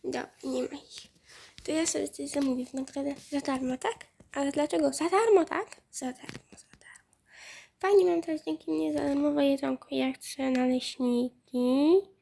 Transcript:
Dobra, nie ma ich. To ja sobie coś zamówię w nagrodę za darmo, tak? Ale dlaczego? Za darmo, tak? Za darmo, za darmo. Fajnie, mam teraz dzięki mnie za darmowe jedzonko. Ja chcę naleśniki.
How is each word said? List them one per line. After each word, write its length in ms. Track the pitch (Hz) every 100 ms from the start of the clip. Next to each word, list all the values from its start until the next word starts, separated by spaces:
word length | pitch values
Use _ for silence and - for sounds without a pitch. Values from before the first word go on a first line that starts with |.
Dobra, 260 | - 247 - _
nie 200 | - 254
ma 40 | 254
ich. 400 | 285 - - - _ _ - - -
To 80 | -
ja 160 | 311 330
sobie 220 | - 294
coś 200 | - 285
zamówię 360 | 285 269 254 254
w 80 |
nagrodę 420 | 269 269 285 277 277 -
za 120 | 285
darmo, 360 | 277 262 254 254
tak? 280 | - 466 - _ -
Ale 200 | - 277
dlaczego? 420 | 285 294 339 285
Za 160 | 269 330
darmo, 360 | 370 453 392 320
tak? 360 | - 440 - _
Za 140 | - 262
darmo, 520 | 254 - - _ -
za 100 | - -
darmo. 300 | - - _ _ _ - - - - _
Fajnie, 260 | 381 403 359
mam 160 | 339
teraz 240 | 330 311 -
dzięki 260 | 311 -
mnie 220 | 311 311
za 60 | 302
darmowe 460 | 285 277 294 294 277
jedzonko. 420 | 277 269 262 -
Ja 220 | 269 262
chcę 380 | 262 - - 269
naleśniki. 1500 | 254 254 254 254 - 247 240 247 _ _ 247 247 262 294 370 392 _